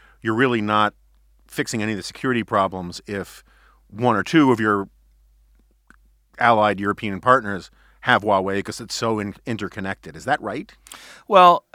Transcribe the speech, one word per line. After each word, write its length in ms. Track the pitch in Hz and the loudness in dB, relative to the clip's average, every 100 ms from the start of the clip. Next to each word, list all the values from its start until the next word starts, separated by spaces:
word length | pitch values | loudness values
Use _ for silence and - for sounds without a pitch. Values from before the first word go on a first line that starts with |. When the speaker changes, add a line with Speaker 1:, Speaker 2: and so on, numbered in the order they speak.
| _ _ | _ _
Speaker 1:
you're 120 | 110 113 | -6 0
really 240 | 131 120 | 0 0
not 320 | 104 107 104 - _ _ _ _ _ | 0 0 0 -2 _ _ _ _ _
fixing 340 | - - 117 | -8 -6 -4
any 100 | 107 | -4
of 40 | 104 | -6
the 60 | |
security 400 | - - 135 120 | -10 -8 -4 -2
problems 560 | 101 107 92 92 87 - - | 0 0 0 -4 -10 -12 -10
if 360 | 101 92 - _ _ _ _ _ | -10 -10 -16 _ _ _ _ _
one 260 | 104 123 | -2 0
or 80 | 107 | 0
two 300 | - 165 135 | 2 4 4
of 80 | 113 | 4
your 280 | 107 101 98 _ _ _ _ _ _ _ _ _ _ _ _ _ _ - | 2 0 -2 _ _ _ _ _ _ _ _ _ _ _ _ _ _ 0
allied 420 | 120 110 107 98 | 2 4 2 0
European 400 | 101 104 107 95 | -4 -4 -6 -4
partners 500 | 123 131 104 98 - _ _ _ | 2 2 2 -10 -12 _ _ _
have 200 | - 113 | 0 0
Huawei 400 | 104 98 95 98 | 2 0 0 -4
'cause 180 | 98 - | -6 -10
it's 140 | 113 | -10
so 240 | - 113 110 | -6 -4 -4
in-, 160 | 101 - - | -6 -10 -10
interconnected. 680 | 110 98 - 95 98 - | -8 -8 -8 -8 -10 -12
Is 120 | 80 123 | -12 -6
that 140 | 147 | -4
right? 300 | 104 123 - _ _ - - - - | -4 -10 -14 _ _ -20 -20 -20 2
Speaker 2:
Well, 380 | 196 180 170 - | 6 8 6 -2